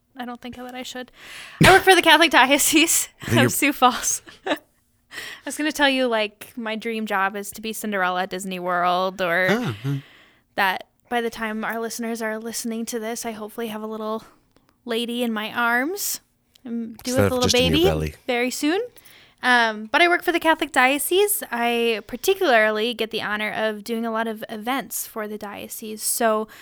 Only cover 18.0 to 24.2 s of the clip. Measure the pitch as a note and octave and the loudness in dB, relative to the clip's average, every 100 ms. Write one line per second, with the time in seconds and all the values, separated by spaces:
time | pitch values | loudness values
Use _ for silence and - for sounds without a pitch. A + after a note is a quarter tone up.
18 | D#3 - - A#3+ B3 - D4 F#4 B4 - | -2 -6 -4 -2 -2 -2 -2 0 -4 -12
19 | - - _ _ B3+ B3 A3+ G#3+ A3 D4 | -20 -20 _ _ 2 4 2 -2 -2 2
20 | F4 F4 F4+ E4 D#4+ D#4+ E4 C#4 B3+ C#4+ | 4 2 0 0 2 0 0 2 4 2
21 | - F4+ G#4 - B3+ A#3+ A#3+ A#3 A#3 G#3+ | 0 2 2 0 -6 -2 0 0 0 -2
22 | - A#3+ - G4 F4 A#3 G#3+ G#3+ A3+ A3+ | -6 -6 -2 0 4 4 4 2 -2 -2
23 | A3+ A3 F#3+ G#3 G#3+ - A3 G#3 G#3 A3+ | -4 -4 -4 -4 -4 -2 -4 -4 -6 -6
24 | A3+ A3 | -4 -4